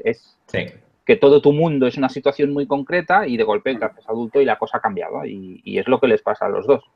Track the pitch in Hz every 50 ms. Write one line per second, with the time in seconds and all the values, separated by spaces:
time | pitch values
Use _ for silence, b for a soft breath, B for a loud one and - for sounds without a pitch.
0 | - 110 120 - _ _ _ _ _ _ - 95 85 - - - _ _ _ _
1 | _ - 117 - 143 139 147 143 - 143 147 151 165 165 147 135 127 123 - -
2 | 131 127 - 139 - 139 - - 143 143 143 143 139 131 143 143 135 - 175 180
3 | 160 - 180 208 208 139 120 113 110 107 107 104 - 131 127 107 110 107 - -
4 | - - 113 117 120 110 - 143 139 120 107 - 110 - - 113 - 110 98 87
5 | 82 82 104 139 151 113 101 98 92 92 92 - - - 98 98 - 123 127 -
6 | - 123 107 - - 110 104 - 98 101 101 95 95 127 135 - - _ _